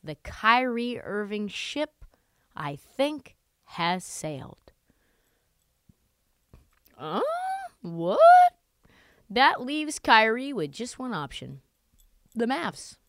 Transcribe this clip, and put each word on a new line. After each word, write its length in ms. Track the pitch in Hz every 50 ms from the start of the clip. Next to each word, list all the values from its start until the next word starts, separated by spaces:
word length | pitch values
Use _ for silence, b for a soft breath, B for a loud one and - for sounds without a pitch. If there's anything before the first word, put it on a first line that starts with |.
| -
The 120 | 156 151
Kyrie 840 | _ _ - - - - 214 233 247 254 254 233 233 240 240 240 -
Irving 480 | - - 196 208 208 202 208 208 208
ship, 580 | 202 - - - - - 285 302 302 _ _ - - _ _ _ _ _ _ _ _ _
I 200 | - 156 147 143
think, 640 | 143 - _ _ - 269 294 311 285 - - _ _ _ _ _ _ _
has 400 | _ - - 170 170 180 185 175
sailed. 720 | - - - - 156 151 135 - - - _ _ - _ _ _ _ _ _ _ _ _ _ _ _ _ _ _ _ _ _ _ _ _ _ _ _ _ _ _ _ _ _ _ _ _ _ _ _ - - _ _ _ _ _ _ _
Huh? 240 | - 127 156 156 214 466 587 659 698 740 762 762 784 784 - _ _
What? 380 | - 175 170 165 165 175 202 466 640 659 719 719 719 698 _ _ _ _ _ _ b b b b b b b b b _
That 300 | 196 233 262 277 262 -
leaves 380 | 247 247 294 311 302 294 302 -
Kyrie 540 | - - 247 220 220 220 226 247 262 277 285
with 180 | 214 156 143
just 260 | 139 - 240 247 -
one 160 | - 254 254 226
option. 480 | 160 147 131 - - 127 127 139 135 _ _ _ _ _ _ _ _ _ _ _ _ _ _ _
The 140 | 220 240
Mavs. 500 | 240 262 330 339 202 143 - - - - _ _